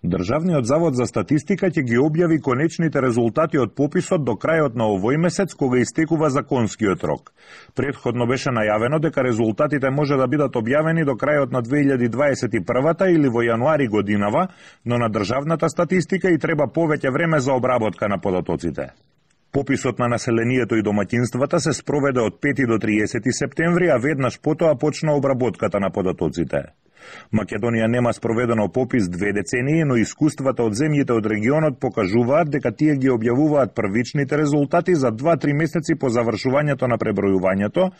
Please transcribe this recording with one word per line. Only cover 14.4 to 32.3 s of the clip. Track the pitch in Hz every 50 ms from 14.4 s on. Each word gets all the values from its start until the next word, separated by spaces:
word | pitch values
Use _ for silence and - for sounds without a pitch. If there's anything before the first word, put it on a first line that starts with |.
| 185 185 - - - - - _ _
но | 117 120 120
на | 120
државната | 113 101 110 101 90 120 135 143 156 165 147 - 160
статистика | - - 175 156 185 185 160 - - 185 - 190 175
и | 151
треба | - 156 165 147 139
повеќе | 123 - 156 170 156 151 139 - 135 127
време | 139 170 165 160 151
за | 127 135 135
обработка | 127 117 123 127 123 110 107 90 - 117 104
на | 101 92
податоците. | - 101 92 90 85 - 87 78 - 85 73 - 69 65 - _ _ _ _ _ _ _ _ _ _ _ -
Пописот | 139 139 135 139 123 - 131 113 -
на | 123 120
населението | 120 110 - - 117 113 113 120 127 127 120 101 117
и | 113 104
домаќинствата | 107 104 104 101 - - 117 123 113 - 127 131 - - 170
се | - 165 139
спроведе | - - - 139 147 135 143 135 127
од | 117 107 - -
пети | - 147 135 107 139
до | 113 113 107
триесети | 98 110 107 107 107 101 - 120 101 131 117
септември, | - 151 131 - - 160 170 175 175 185 175
а | 147 123 110
веднаш | 147 160 135 135 120 - -
потоа | _ 143 151 - 175 160 147
почна | 123 - 151 139 - - 156 147
обработката | 147 131 139 135 123 131 117 92 - - 104 - 101
на | 98 95
податоците. | 85 104 95 92 87 - 90 78 67 85 82 67 - 73 67 - _ _ _ _ _ _ - - - - - _ -
Македонија | 110 104 - - 107 101 120 117 113 113 110
нема | 117 123 120 120 113
спроведено | - - 117 113 110 123 117 117 110 104 95
попис | - 127 131 127 - 127 101 90
две | 87 87 101 104 98
децении, | 104 95 - - 123 123 139 156 165 160
но | 143 127
искуствата | 117 104 - - _ 147 156 - - 135 135 127 - 120
од | 113 104 104
земјите | 151 156 151 143 139 123 123
од | 113 104
регионот | 107 107 104 107 123 143 156 160 151 135 -
покажуваат | - 127 95 - 107 90 98 117 120 117